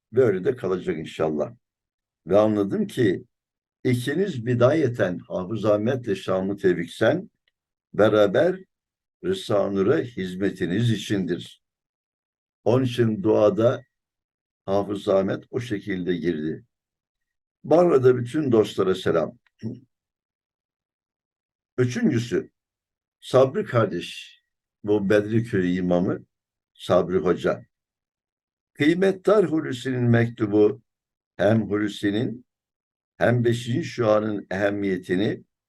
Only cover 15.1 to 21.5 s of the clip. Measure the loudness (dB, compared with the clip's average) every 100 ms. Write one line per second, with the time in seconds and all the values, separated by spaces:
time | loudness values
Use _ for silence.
15.1 | 2 2 -4 -6 -8 -6 -6 -6 -4 -2
16.1 | -2 -2 -4 -4 -8 -14 _ _ _ _
17.1 | _ _ _ _ _ 0 4 4 4 4
18.1 | 2 0 -4 2 4 2 0 -2 0 0
19.1 | 0 -2 -6 _ _ -14 -14 -18 _ _
20.1 | _ _ _ _ _ _ _ _ _ _
21.1 | _ _ _ _